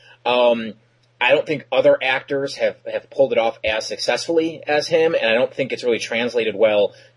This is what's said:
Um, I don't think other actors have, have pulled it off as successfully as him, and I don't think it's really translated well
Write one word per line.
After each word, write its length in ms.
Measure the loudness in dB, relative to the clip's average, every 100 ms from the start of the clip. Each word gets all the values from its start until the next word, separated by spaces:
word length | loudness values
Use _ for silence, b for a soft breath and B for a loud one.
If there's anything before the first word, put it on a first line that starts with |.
| b b
Um, 500 | 0 2 4 2 -4 -14 _ _ _ 0
I 120 | 2
don't 140 | 2 0
think 220 | -6 -2
other 260 | 2 4 4
actors 540 | 2 -4 -2 -4 -4 -2
have, 200 | -4 -4 -8
have 180 | -10 -4
pulled 200 | 0 2
it 60 | 2
off 220 | 0 -2
as 220 | -4 -4 -6
successfully 760 | -8 -4 -4 0 0 -2 -4 -4
as 200 | -2 0
him, 260 | 0 2
and 100 | 0 0
I 40 | 0
don't 180 | 0
think 180 | -4 -6
it's 120 | -4
really 160 | -2 -2
translated 560 | -2 -4 -2 -2 -2 0
well 380 | 2 2 0 b b